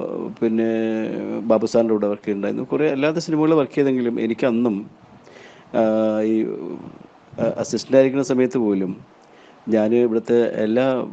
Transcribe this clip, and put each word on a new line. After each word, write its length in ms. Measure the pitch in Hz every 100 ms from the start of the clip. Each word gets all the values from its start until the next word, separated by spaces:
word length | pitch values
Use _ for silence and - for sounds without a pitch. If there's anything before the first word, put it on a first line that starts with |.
| - 90 - 113
പിന്നെ 300 | 117 113 113 113 113 110 110 104 104 113
ബാബു 220 | 113 110 110
സാറിൻ്റെ 280 | 117 113
കൂടെ 140 | 107 104
വർക്ക് 160 | 104
ചെയ്തിട്ടുണ്ടായിരുന്നു. 400 | - 101 98 113
കുറേ 260 | 127 139 151
അല്ലാത്ത 280 | 135 151 160
സിനിമകളിൽ 360 | 160 156 156
വർക്ക് 200 | 160 131
ചെയ്തെങ്കിലും 480 | - 139 127 120 120
എനിക്കന്നും, 800 | 117 113 135 117 120 101 110 - - - - - - - -
ആ, 560 | 117 110 110 110 107
ഈ, 240 | 110 110 113 - 90 - - - - - - -
ആ, 140 | 113 -
അസിസ്റ്റന്റ് 380 | 110 113 - 135
ആയിരിക്കുന്ന 280 | 135 135
സമയത്ത് 340 | 131 127 127 127
പോലും 540 | 110 98 92 95 - _ - - - - -
ഞാൻ 260 | 110 107 120
ഇവിടുത്തെ 680 | 120 113 113 120 117 -
എല്ലാ 400 | 110 117 131 127 -